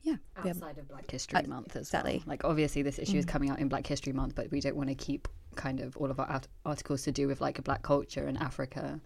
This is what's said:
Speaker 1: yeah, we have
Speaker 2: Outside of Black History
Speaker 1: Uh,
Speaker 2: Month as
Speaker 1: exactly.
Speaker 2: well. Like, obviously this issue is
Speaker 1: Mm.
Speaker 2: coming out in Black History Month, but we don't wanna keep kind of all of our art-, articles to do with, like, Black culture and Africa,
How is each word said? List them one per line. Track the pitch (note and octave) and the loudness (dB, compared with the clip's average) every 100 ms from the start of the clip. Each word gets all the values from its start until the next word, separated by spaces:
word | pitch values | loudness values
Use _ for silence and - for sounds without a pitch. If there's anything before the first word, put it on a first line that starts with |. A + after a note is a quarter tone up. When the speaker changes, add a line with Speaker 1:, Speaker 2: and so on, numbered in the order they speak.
Speaker 1:
yeah, | D#4 C#4+ - - | 0 0 -2 -4
we | F3+ | -2
have | F3 | -2
Speaker 2:
Outside | D#3+ D3 | -6 -10
of | C#3 | -12
Black | C#3 - | -12 -8
History | C3+ - - | -6 2 2
Speaker 1:
Uh, | - | 2
Speaker 2:
Month | B2+ - - | -4 -6 -6
as | - | 0
Speaker 1:
exactly. | D3+ - - | 0 2 0
Speaker 2:
well. | - | -2
Like, | D3 | 0
obviously | D#3 D#3 D3 C#3+ | 2 4 4 4
this | C#3 - | 0 0
issue | C#3+ D3 | 2 2
is | - | 4
Speaker 1:
Mm. | |
Speaker 2:
coming | D3 C#3 | 2 2
out | C3+ | 2
in | C#3 | 2
Black | C#3+ C#3+ | 2 0
History | C#3+ C#3 | -2 0
Month, | C3 C3 | 0 0
but | - - | -2 -2
we | C#3+ | 0
don't | C#3 D3 | 0 0
wanna | C#3 C3+ | 0 -2
keep | - C#3+ - - - - | -2 -2 -4 -8 -12 -6
kind | C3+ C3 | -2 -2
of | B2+ C3 | -4 -2
all | C3+ | -2
of | C3+ | 0
our | C3 | 0
art-, | C3+ - - D#3 | -2 -4 -8 -4
articles | C#3+ - C#3 | -2 0 0
to | D3+ | 0
do | C#3 C#3 | 2 2
with, | C#3 | 4
like, | C3+ C3 | 0 0
Black | C#3 C#3 | -2 0
culture | - C#3+ - C#3 C#3+ | 4 4 2 -2 0
and | C3 | 0
Africa, | C#3 - C3 C#3 C#3 D#3 | 0 -2 -4 -4 -4 -6